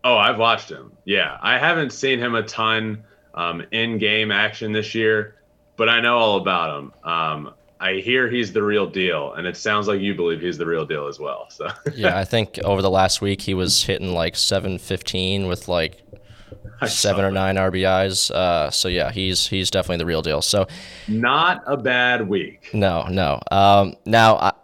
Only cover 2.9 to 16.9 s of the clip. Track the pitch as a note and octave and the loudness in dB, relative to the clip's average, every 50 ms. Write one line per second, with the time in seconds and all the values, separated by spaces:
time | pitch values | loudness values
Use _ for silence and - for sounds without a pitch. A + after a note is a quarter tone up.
2.9 | G#2+ A2 A2 _ _ _ _ _ - D#2+ E2+ E2+ E2+ E2+ - - - A2+ A2+ A#2 | -6 -8 -12 _ _ _ _ _ -8 -6 -6 -4 -4 -8 -10 -6 -4 -2 -2 -2
3.9 | A2+ G#2+ G#2+ G#2 G#2 A2 A2 G#2+ G2+ G2+ G#2+ G#2+ G#2+ - A#2 G#2+ G#2+ A2 G#2+ - | -2 -2 0 0 2 0 0 0 0 0 0 0 -2 -6 -6 -4 -2 -4 -4 -4
4.9 | - A#2 A2+ A2 A2 G#2+ G#2 - _ _ _ _ _ _ _ _ _ - A2+ A2+ | -4 0 2 2 2 0 -2 -6 _ _ _ _ _ _ _ _ _ 0 2 4
5.9 | A#2 A#2 A#2 A#2+ A#2+ A#2+ A2+ G#2+ G2+ F#2+ F2+ F#2+ F#2 F2 E2 D#2 D2 D2 C#2+ C#2 | 4 4 4 4 4 4 4 4 2 2 0 0 0 0 -2 -2 -4 -8 -10 -14
6.9 | - _ - E2 E2+ E2 D#2+ D#2 D2+ D2+ D2 B1+ - _ _ _ _ _ F#2+ F#2+ | -18 _ -6 -4 -2 -2 -2 -2 -4 -6 -10 -14 -18 _ _ _ _ _ -4 -4
7.9 | F#2+ F#2+ F#2 A#2 B2+ C3 B2+ A#2 A#2+ B2 A2+ G2 F#2 G#2+ G#2 G#2 G#2 G#2 G2 - | -4 -2 -2 0 2 2 2 0 0 -2 -2 0 0 0 0 2 2 2 0 0
8.9 | - F#2+ F#2 F2+ E2 D2+ C#2+ C#2+ - D#2 F2 F2+ F2 - - A2 G#2+ G#2 G2+ G#2 | -2 -2 0 0 0 -2 -4 -6 -8 -8 -8 -8 -8 -6 -2 -2 0 0 0 0
9.9 | G#2 G2 F#2+ G2+ G2 E2+ E2+ E2+ E2 D#2+ E2+ F2+ E2 D2+ E2+ E2 E2+ D#2+ D#2 D2 | -2 0 -2 -4 -2 -2 -2 -2 -2 -2 -4 -6 -4 -4 -4 -2 -2 -2 -2 -4
10.9 | D#2+ D2 C#2+ C#2+ C#2+ - D2+ C#2+ C2+ - - - - - D2+ D2+ - - - D3 | -6 -6 -6 -8 -10 -8 -8 -8 -8 -10 -12 -16 -14 -10 -10 -10 -10 -8 -10 -10
11.9 | D3 A#2 G#2 - F2 F#2+ F#2+ - - A2+ G#2+ - - - - F#2+ G2 F#2+ F#2+ F#2+ | -6 0 0 0 0 0 -2 0 -2 -2 -2 -2 -6 -6 -2 0 0 2 2 2
12.9 | F#2 F#2+ F#2+ F#2 - - G2+ G2+ G2 G2 - - G2 F#2 F#2 F#2 F#2 - - - | 4 4 4 2 2 0 -2 -2 -2 -2 -4 -4 -2 0 0 0 0 0 0 0
13.9 | G2 - F#2+ F#2 F2+ E2+ E2 F2 - - - - G2+ G2 F2 F#2+ F#2 F2 - - | -2 -2 -2 -2 0 0 0 0 0 -2 0 0 0 0 0 -2 -6 -6 -6 -6
14.9 | F#2+ F2+ - - - F#2+ F#2 F#2 G2 G2 G2 F2+ F2+ F2 - - F2+ F2 E2 E2 | -6 -6 -4 -6 -4 -2 -2 0 0 -2 0 -2 -4 -4 -4 -2 0 0 0 -2
15.9 | - - - - - - - - - - - - - - - - - - C#3 A2+ | -4 -12 -20 -20 -20 -20 -20 -20 -20 -20 -20 -20 -20 -18 -18 -18 -8 -6 -4 -2